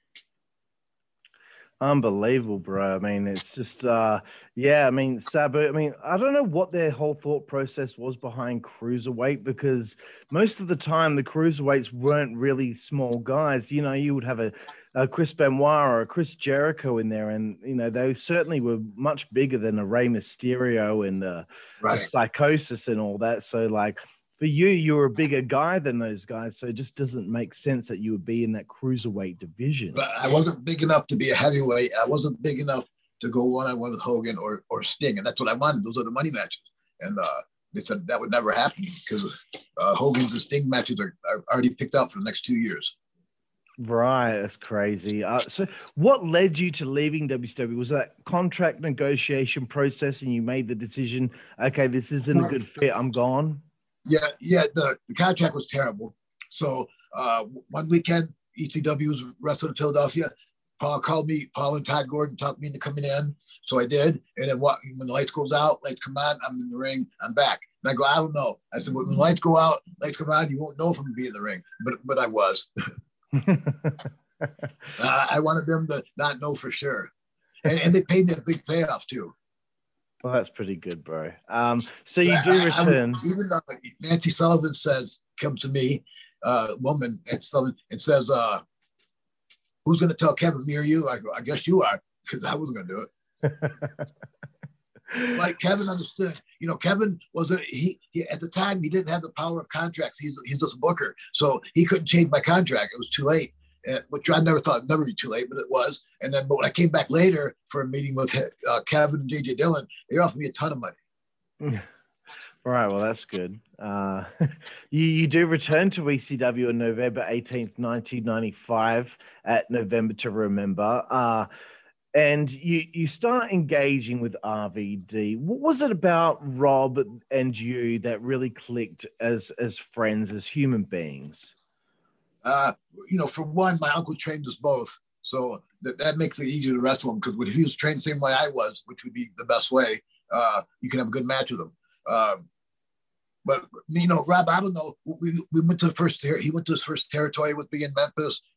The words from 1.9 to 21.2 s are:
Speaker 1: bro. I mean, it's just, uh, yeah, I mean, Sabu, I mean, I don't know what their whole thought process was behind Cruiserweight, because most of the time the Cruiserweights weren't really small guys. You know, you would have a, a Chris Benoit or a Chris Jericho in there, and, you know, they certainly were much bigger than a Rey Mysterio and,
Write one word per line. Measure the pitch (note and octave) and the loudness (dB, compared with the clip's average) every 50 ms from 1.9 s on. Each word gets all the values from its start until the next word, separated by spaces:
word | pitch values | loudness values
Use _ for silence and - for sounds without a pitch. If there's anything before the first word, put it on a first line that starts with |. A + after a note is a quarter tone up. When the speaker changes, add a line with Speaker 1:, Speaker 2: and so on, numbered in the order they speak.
| C#3+ C#3 A#2 A2 G2 G2+ G#2 A#2 C3 C3 A#2 G#2+ G#2 G2 | 4 4 4 4 2 2 2 4 2 2 2 -2 -4 -6
Speaker 1:
bro. | E2+ F#2+ F#2+ G2 G2 F#2+ F#2+ | -4 -4 -2 -2 0 0 0
I | F#2 | -2
mean, | G2 G#2 G2+ G2+ G2+ G2+ | -2 -2 -2 -2 -2 -2
it's | G2 F#2 - - - | -4 -6 -8 -10 -10
just, | C3+ A2+ - - - B2+ | -10 -10 -10 -8 -4 0
uh, | A#2+ A#2 A2+ A2+ A2 G#2+ G2+ - - - - - _ _ | 0 2 2 2 2 0 0 -4 -10 -20 -20 -20 _ _
yeah, | B2 C3 C#3+ D3 D3+ C#3+ B2+ | 0 4 4 6 6 6 4
I | |
mean, | B2+ C3+ C3 C3 B2+ A2 | 4 2 0 0 -2 -4
Sabu, | - - - D3+ D3 D3 B2+ D3+ D3+ C#3+ | -6 -2 0 0 0 2 2 2 2 2
I | |
mean, | C#3 D#3 D3+ D3 A2+ - - | 2 0 -2 -2 -4 -6 -4
I | C#3+ F3 | -2 0
don't | G3 B3 C#4 | 2 2 2
know | C#4 D4 | 2 2
what | C#4 F#3+ D3 F3 F#3 F3+ | 2 2 0 0 0 0
their | E3 F3 E3 D3+ | 0 0 0 0
whole | C3+ A#2 D3+ D3+ D3 | 0 0 -2 -2 -2
thought | D3 - D3 D3 C#3 C#3+ | -4 -2 -2 -2 -2 -4
process | - C#3+ C#3 C3+ C3 - D3 C3+ A#2+ - | -4 -4 -4 -4 -4 -4 -6 -6 -6 -8
was | - A#2+ C3 B2+ | -8 -8 -8 -8
behind | B2 - B2 A2+ B2+ A#2+ B2 B2 A#2 A#2+ | -8 -10 -10 -8 -6 -6 -4 -4 -6 -8
Cruiserweight, | - - - A2+ A#2+ B2 B2 A2+ C3 B2 A2+ B2 C#3 C#3+ - G2+ | -10 -14 -8 -4 -4 -4 -2 -2 -4 -4 0 0 0 0 -2 -4
because | C3+ B2 - C#3+ C#3 C3 A#2+ A2+ G#2+ - - - - - - - _ | -6 -6 -2 0 0 0 0 -2 -6 -12 -18 -20 -20 -20 -20 -12 _
most | C#3 E3+ A3 G#3 - - | 2 2 4 2 2 -2
of | F#3+ | -2
the | E3+ F3 | -4 -4
time | C#3 - D3+ D#3+ D#3+ E3 D#3 D3 | -2 0 0 2 4 4 4 4
the | C#3 | 2
Cruiserweights | B2 - - D#3 D#3+ E3 D#3 C#3+ C#3 C#3 C#3 C3+ A#2 A2 | 0 0 0 2 2 2 2 2 2 2 2 2 2 -2
weren't | B2+ A#2+ B2 C#3+ D3 D3 C#3+ A#2+ A2+ | -6 0 2 4 4 4 2 0 -2
really | A#2 C3 C#3 C3+ C3 C3+ B2 A2+ | 0 2 2 2 2 0 -2 -4
small | - - - D3 C#3+ C3 A#2+ A#2+ A#2+ | -6 -8 -4 -2 -2 0 0 -2 -2
guys. | A2 C3 C3 D3+ D#3 D3 C3+ B2 G#2+ - | -2 0 0 2 2 2 0 0 -2 -2
You | C#3+ D3 | -2 -2
know, | D3 C#3 | 0 0
you | C3+ C#3 C#3+ D3 C#3 | 0 0 0 0 0
would | C3+ A#2 | 0 -2
have | B2+ B2+ A2+ | -2 -2 -2
a, | A2+ G#2+ - - - - - - - _ - | -2 -4 -4 -8 -16 -20 -20 -20 -20 _ 0
a | B2+ C3 | 0 0
Chris | - - F3+ E3 D3 | 0 2 0 0 0
Benoit | - - D3+ C#3 C3 C3+ C#3+ D3 D#3 D3 C#3+ | 2 2 2 4 4 4 4 4 6 4 4
or | C3+ A#2+ A#2 | 4 4 2
a | A2+ | 0
Chris | - - F3+ D#3+ C#3 - | 0 -2 -2 -2 -4 -6
Jericho | - - C#3 C3+ C#3 D3 D#3+ D3+ - - C3+ A#2+ A2+ | -6 -2 0 2 2 2 0 0 -2 -4 -2 -2 0
in | A2 A2 | 0 -2
there, | A2 G#2+ G#2+ G#2+ | -2 -4 -4 -4
and, | G#2+ A2 A2 G#2+ G2 - - | -4 -4 -4 -6 -8 -8 -8
you | C3 C3 | -6 -4
know, | B2 A#2 A#2 | -2 -2 -2
they | A2 B2 B2+ C3 | -2 0 0 0
certainly | C3 B2+ - - E3+ F3 D#3+ E3 E3 C#3 | -2 -2 -4 0 0 0 0 0 0 -2
were | A#2+ A#2 A#2 A2 A2 G#2+ G2 | 0 0 -2 -2 -4 -8 -8
much | A2 C3+ D3+ D3 C#3+ - - | -2 -2 -2 -2 -2 -6 -2
bigger | G#2+ B2+ C#3 C3+ B2+ A2+ | 2 2 2 2 0 -2
than | G#2+ A2 G#2+ G#2 | -2 0 0 -2
a | G#2 | -2
Rey | F#2+ A2+ A#2+ B2 A#2+ | 0 0 2 2 2
Mysterio | A#2 G#2 - - - - B2+ B2 B2 B2 B2+ B2 A#2 A2 G#2+ G#2 G#2+ G#2+ G2+ | 0 0 -2 -6 -10 -6 -2 -2 0 0 0 0 2 2 2 2 0 0 0
and, | G2 F#2+ F#2+ | 0 -2 -2